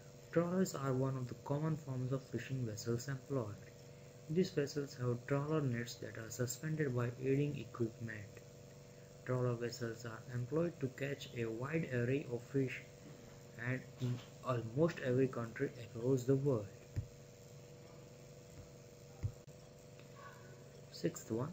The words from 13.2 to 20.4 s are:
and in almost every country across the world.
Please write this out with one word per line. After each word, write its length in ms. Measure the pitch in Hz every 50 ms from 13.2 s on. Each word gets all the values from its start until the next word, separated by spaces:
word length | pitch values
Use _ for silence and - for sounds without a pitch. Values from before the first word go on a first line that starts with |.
| - - - - - - - - 117
and 140 | 123 131 131 - - - - 127
in 160 | 123 123 120 - - - - -
almost 540 | 127 127 120 113 113 113 139 160 170 165 - 143
every 260 | 131 123 127 135 127
country 420 | - 120 117 113 107 - 135 143 - 120 117
across 420 | 107 - 113 113 123 135 127 120
the 100 | 127 139
world. 320 | 135 135 143 131 110 101 98 - - - - - - - - - - - - - - - - - - - - - - - - - - - - - - - - - - - - - - - - - - - - - - - - - - - - - - - - - - - - - - - - - - - - - 554 571 554 - -